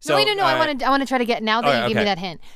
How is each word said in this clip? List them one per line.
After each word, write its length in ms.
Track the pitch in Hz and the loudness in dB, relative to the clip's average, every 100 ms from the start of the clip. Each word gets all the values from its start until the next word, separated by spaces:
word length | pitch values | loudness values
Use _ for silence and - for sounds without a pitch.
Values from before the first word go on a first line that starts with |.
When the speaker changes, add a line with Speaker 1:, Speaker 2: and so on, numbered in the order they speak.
Speaker 1:
So, 120 | 294 | 0
Speaker 2:
No, 40 | 294 | 2
wait, 80 | 427 | 2
no, 60 | |
no. 80 | 403 | 2
Speaker 1:
uh, 20 | 370 | 2
Speaker 2:
I 120 | - | 2
wanna, 260 | 320 269 | 0 0
I 60 | 247 | 0
wanna 160 | 269 262 | 0 0
try 120 | 262 | -2
to 60 | |
get, 180 | 240 240 | 0 -2
now 200 | 220 220 | 0 0
that 40 | 185 | 2
Speaker 1:
all 60 | |
right, 100 | 135 | 2
Speaker 2:
you 60 | 165 | 2
gave 80 | 214 | 0
Speaker 1:
okay. 40 | |
Speaker 2:
me 40 | |
that 140 | 208 185 | 0 0
hint. 220 | 185 160 - | -4 -10 -16